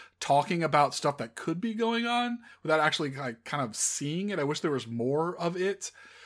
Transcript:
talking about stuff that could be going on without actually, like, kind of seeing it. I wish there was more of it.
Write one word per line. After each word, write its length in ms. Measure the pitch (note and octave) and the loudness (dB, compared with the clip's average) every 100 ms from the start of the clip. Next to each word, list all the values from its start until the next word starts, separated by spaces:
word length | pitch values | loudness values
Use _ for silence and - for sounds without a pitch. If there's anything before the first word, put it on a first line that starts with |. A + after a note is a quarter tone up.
| - - | -20 -6
talking 460 | - C#3+ - F3 | 4 4 4 0
about 300 | D#3+ D3 C#3+ | 4 4 4
stuff 240 | - D3+ C#3 | 2 -2 -2
that 180 | A2+ - | -6 -8
could 240 | - E3 | -6 -4
be 140 | A3+ | -4
going 320 | A3 A3+ A#3 A#3 | -2 0 0 0
on 320 | A#3+ A#3+ A#3+ - - | 0 -2 -4 -10 -8
without 160 | D#3+ D#3 | 2 4
actually, 320 | D3+ - D3 | 4 2 -2
like, 320 | C3+ C3+ A2+ | -4 -8 -8
kind 180 | - D3 | -4 -2
of 140 | B2 G2+ | -2 -2
seeing 540 | - - C#3+ E3+ G3+ | -2 -2 -4 -2 -2
it. 100 | F#3 | 0
I 40 | |
wish 160 | C#3+ D3+ | 0 0
there 120 | E3+ | 0
was 160 | C3+ A2+ | -2 -4
more 480 | A#2 B2 D3 E3+ F3 | -2 0 0 0 -2
of 200 | E3+ F3+ | -2 0
it. 360 | F#3+ G3 - - - - | -2 -2 -8 -14 -20 -20